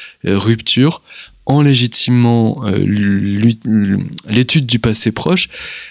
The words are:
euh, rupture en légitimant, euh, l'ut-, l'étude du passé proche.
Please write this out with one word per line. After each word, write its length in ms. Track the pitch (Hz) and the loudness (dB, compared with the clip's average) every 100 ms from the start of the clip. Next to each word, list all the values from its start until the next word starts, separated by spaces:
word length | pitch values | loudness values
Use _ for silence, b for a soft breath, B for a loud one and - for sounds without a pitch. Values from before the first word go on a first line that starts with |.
| B B 80 | B B -2
euh, 100 | 98 | 0
rupture 640 | 101 113 - - 143 - B B B _ - | 0 0 0 2 2 0 B B B _ 0
en 160 | 143 | 2
légitimant, 1040 | 143 127 120 - - 123 120 117 110 - 104 | 4 4 2 0 0 2 4 2 0 -2 -2
euh, 100 | 101 | 0
l'ut-, 840 | 98 104 101 98 101 101 117 110 120 110 101 98 - - - | 0 0 0 0 -2 0 0 0 0 0 0 -2 -4 -10 -2
l'étude 380 | 110 127 160 127 | -2 2 0 0
du 120 | 117 | 0
passé 320 | 117 107 113 | 0 0 -2
proche. 380 | - 156 180 - B B B B | -2 -2 -2 -4 B B B B